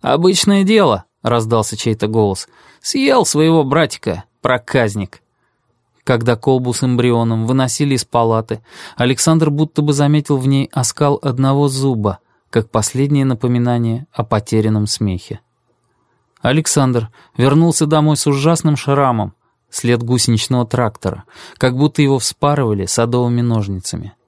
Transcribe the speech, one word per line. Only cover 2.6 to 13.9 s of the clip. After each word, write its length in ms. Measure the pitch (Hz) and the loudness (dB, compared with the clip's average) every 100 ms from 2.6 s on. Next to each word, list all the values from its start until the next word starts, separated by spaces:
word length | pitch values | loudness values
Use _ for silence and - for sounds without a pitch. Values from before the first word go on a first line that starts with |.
| - _ | -20 _
«Съел 460 | - 277 269 262 196 | -8 -2 2 2 2
своего 360 | 147 160 165 | 2 2 2
братика, 600 | 139 143 156 - - 90 - _ | 2 2 0 -2 -8 -8 -10 _
проказник». 800 | - 127 - 135 117 101 95 - _ _ _ _ _ _ _ _ | -2 -2 0 0 0 -2 -8 -12 _ _ _ _ _ _ _ _
Когда 340 | - 123 117 113 | -2 0 0 0
колбу 360 | 127 131 123 | 2 0 0
с 100 | 117 | -2
эмбрионом 640 | 131 123 123 117 117 113 113 | -2 0 2 2 0 -2 0
выносили 480 | 131 131 - 143 | 0 0 -2 -2
из 100 | 131 | -2
палаты, 580 | - 120 117 113 113 113 _ - - - | -2 0 2 0 -2 -8 _ -20 -20 -2
Александр 540 | 123 131 - 165 156 | 0 0 2 2 2
будто 320 | 143 156 - | 0 -2 -2
бы 100 | 147 | -2
заметил 460 | 143 143 151 147 139 | 0 2 2 0 -2
в 80 | 131 | 0
ней 240 | 139 135 | 0 -2
оскал 460 | - 120 - 147 143 | -4 -4 0 0 0
одного 460 | 143 127 135 139 143 | -4 -2 0 2 0
зуба, 500 | 135 135 120 104 92 _ _ _ | 0 -2 0 -2 -4 _ _ _
как 200 | - 110 | -2 0
последнее 540 | 113 107 123 139 143 | -2 -2 -2 0 0
напоминание 840 | 135 120 123 123 120 120 117 | 0 -2 -2 0 0 0 -2